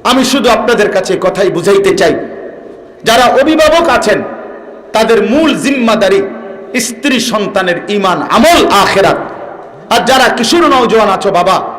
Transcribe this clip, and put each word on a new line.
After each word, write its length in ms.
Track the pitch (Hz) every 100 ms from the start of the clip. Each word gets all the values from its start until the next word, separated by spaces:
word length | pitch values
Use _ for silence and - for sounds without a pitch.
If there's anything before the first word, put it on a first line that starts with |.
আমি 220 | 208 254 233
শুধু 240 | 269 233
আপনাদের 420 | 226 220 233 208
কাছে 260 | 190 196 185
কথাই 280 | 185 175 190
বুঝাইতে 480 | 165 175 196 196 -
চাই, 180 | 170 123 - - - - - - - -
যারা 220 | - 233 240
অভিভাবক 640 | 254 277 320 311 330 339
আছেন 320 | 240 - 180 113 - - - - - -
তাদের 300 | - 220 226
মূল 320 | 208 277 320 208
জিম্মাদারি 640 | 269 277 226 220 196 196 196 - - - - 247
স্ত্রী 400 | 226 233 285 254
সন্তানের 560 | - 214 190 190 185 170 -
ঈমান, 320 | 202 190 165 135
আমল, 380 | 185 302 330 -
আখেরাত। 500 | 196 - 190 175 - - - - - - - -
আর 120 | 233 214
যারা 240 | 262 240
কিশোর 380 | - 226 349 320
নওজোয়ান 420 | 269 233 220 208
আছো 220 | 190 208
বাবা 300 | 170 175 170 -